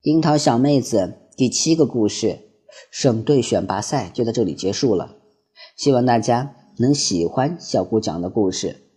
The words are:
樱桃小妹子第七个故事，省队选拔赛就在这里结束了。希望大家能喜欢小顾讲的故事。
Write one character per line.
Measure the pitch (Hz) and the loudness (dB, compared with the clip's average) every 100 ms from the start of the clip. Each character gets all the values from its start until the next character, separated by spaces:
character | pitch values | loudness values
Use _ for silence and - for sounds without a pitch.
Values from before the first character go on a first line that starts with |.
樱 | 156 160 | 2 2
桃 | 156 147 | 2 2
小 | 147 120 | 2 2
妹 | 139 139 | 4 2
子 | 117 110 90 - _ - | 2 -2 -2 -8 _ -2
第 | 123 | -2
七 | - 160 | 0 0
个 | 160 135 | 2 2
故 | 123 104 | 2 0
事， | - 107 - - _ - - - | 0 -4 -4 -14 _ -20 -20 -16
省 | - 135 113 | 0 0 0
队 | 113 143 | 2 0
选 | 117 101 95 | 2 -2 -2
拔 | 98 | -6
赛 | - 139 90 | -4 -4 -4
就 | - | -4
在 | 117 | -2
这 | 117 | 0
里 | 95 | -2
结 | 71 95 | -2 -4
束 | 101 135 | 0 0
了。 | 92 - - _ _ _ _ - - | 0 -4 -16 _ _ _ _ -20 -2
希 | 143 | 2
望 | 127 | 2
大 | 127 117 | 4 2
家 | 110 120 143 - _ - | 2 0 -2 -12 _ 0
能 | 120 | 2
喜 | 143 - 87 | 2 0 -2
欢 | 87 - 139 170 | -2 -2 -4 -4
小 | - 110 | -4 -4
顾 | 90 110 | 0 -2
讲 | - 80 | -2 -6
的 | 87 | -4
故 | 113 95 | 0 0
事。 | 92 92 - _ | -2 -8 -10 _